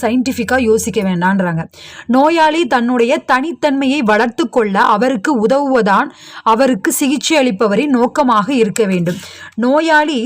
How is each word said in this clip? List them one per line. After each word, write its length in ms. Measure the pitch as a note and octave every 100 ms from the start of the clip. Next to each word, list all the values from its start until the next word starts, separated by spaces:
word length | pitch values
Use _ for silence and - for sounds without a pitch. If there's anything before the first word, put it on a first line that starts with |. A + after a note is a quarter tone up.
சயின்டிஃபிக்கா 580 | A#3+ B3 B3+ A#3+ G3+ B3+
யோசிக்க 440 | A#3 A3 A3 A3
வேண்டான்றாங்க. 600 | F#3+ F3+ F3+ G3 F3+ E3 D#3+ - - - -
நோயாளி 600 | B3 D4 E4 D#4 D#4 E4
தன்னுடைய 520 | C4 A#3 B3 A#3 D#4 -
தனித்தன்மையை 760 | B3+ D4 C4+ D4+ C#4 C#4 C#4+
வளர்த்து 460 | A3 G#3 A#3+ - D4
கொள்ள 320 | C4 G#3+ G3
அவருக்கு 640 | B3 G#3 B3+ C4 F#3+ C4+ G#3+
உதவுவதான் 640 | C4+ C#4+ C4 G3+ G3 D4 - - -
அவருக்கு 500 | - A3 C4+ A#3 E4
சிகிச்சை 440 | - C#4 C#4+ - D#4
அளிப்பவரின் 560 | C4 F#3+ G#3+ G3+ D4 B3+
நோக்கமாக 560 | A#3+ D4+ C4+ A3 G3+ C#4
இருக்க 300 | G#3+ F#3 G#3
வேண்டும். 340 | F#3 E3+ F#3 - - - -
நோயாளி 640 | A#3+ C#4+ D#4+ D4+ D4+ C#4